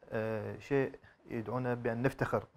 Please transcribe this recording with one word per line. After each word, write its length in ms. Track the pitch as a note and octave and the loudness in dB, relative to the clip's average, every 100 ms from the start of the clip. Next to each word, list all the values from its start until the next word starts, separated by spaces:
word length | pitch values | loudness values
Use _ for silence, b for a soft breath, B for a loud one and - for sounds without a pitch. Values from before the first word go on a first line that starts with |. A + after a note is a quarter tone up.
| - | -6
آه، 440 | A2+ A2 A2 G#2 G#2 | -2 0 -2 -4 -8
شيء 320 | - C#3 C3+ - - - - | 0 2 2 -2 -18 -20 -8
يدعونا 440 | A#2+ G#2 B2 B2+ | -6 -2 -2 0
بأن 280 | A#2+ A#2+ A2+ | 0 0 2
نفتخر 420 | C3+ - C3 A2 - | 2 2 0 0 -2